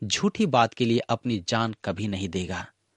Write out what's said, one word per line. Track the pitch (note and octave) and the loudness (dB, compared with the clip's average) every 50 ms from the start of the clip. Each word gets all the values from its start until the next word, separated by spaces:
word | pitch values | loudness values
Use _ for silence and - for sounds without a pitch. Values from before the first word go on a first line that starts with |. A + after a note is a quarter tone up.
| - | -6
झूठी | G#2 - - - G#3 - - A3 | -4 -4 0 0 -2 0 2 0
बात | F3+ B2+ B2 A#2 A2+ - | 4 6 4 4 4 2
के | - B2 | 0 0
लिए | A#2 A#2 A#2+ | 2 2 2
अपनी | - - A#2 A2+ - B2 A#2 G2+ F2 - | 2 0 -2 -2 0 -2 -2 -2 -2 -2
जान | - A2+ A2+ A2+ A2 - _ | 0 0 0 -2 -4 -6 _
कभी | - F#2+ F#2 G#2 G#2+ | -6 -4 -4 -4 -4
नहीं | G2+ F#2+ F#2+ F#2+ | -4 -4 -4 -4
देगा। | E2 F#2+ F#2 F2 F#2+ F2 - - _ _ _ _ _ | -4 -4 -4 -4 -6 -8 -8 -12 _ _ _ _ _